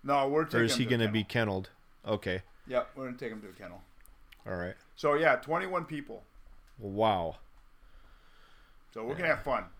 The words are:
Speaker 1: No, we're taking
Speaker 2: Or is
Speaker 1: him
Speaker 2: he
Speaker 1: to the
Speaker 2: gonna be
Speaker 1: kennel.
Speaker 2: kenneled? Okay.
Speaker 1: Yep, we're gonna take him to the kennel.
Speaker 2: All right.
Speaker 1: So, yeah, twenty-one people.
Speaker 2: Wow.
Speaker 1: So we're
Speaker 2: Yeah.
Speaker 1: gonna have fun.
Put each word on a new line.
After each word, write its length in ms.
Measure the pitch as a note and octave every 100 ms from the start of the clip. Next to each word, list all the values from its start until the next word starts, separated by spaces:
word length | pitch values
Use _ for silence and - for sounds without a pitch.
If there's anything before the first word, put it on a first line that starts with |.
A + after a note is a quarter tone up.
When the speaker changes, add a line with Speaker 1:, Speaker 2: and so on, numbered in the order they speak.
Speaker 1:
No, 240 | C#3 C#3+ C#3
we're 160 | D3+
taking 160 | D3+ A#2
Speaker 2:
Or 20 |
is 80 | A2+
Speaker 1:
him 60 | A#2+
Speaker 2:
he 60 |
Speaker 1:
to 40 | A#2+
the 60 | A#2+
Speaker 2:
gonna 140 | A2
be 100 | A2
Speaker 1:
kennel. 420 | G2+ B2 G#2+ F#2+ F#2
Speaker 2:
kenneled? 40 | - - - G#2+
Okay. 360 | G#2 G2 F#2 - - -
Speaker 1:
Yep, 240 | B2+ - C#3
we're 80 | C3
gonna 100 | B2
take 120 | B2
him 100 | A2
to 60 | G#2
the 40 |
kennel. 300 | F2+ F#2 F2+ - - - - - - -
Speaker 2:
All 100 | F#2
right. 180 | F2+ - - -
Speaker 1:
So, 180 | D3+
yeah, 220 | D3 D#3+ B2+
twenty-one 480 | - E3+ F#3+ F3+
people. 380 | D#3+ D3+ C#3 A2+ - - - - - -
Speaker 2:
Wow. 580 | G#2 G2 A2 F#2+ E2 - - - - - - - - - - - - - - - -
Speaker 1:
So 100 | A2+
we're 100 | A2+
Speaker 2:
Yeah. 40 | D3+
Speaker 1:
gonna 100 | E3+
have 80 | D3
fun. 220 | C#3+ A#2 F2+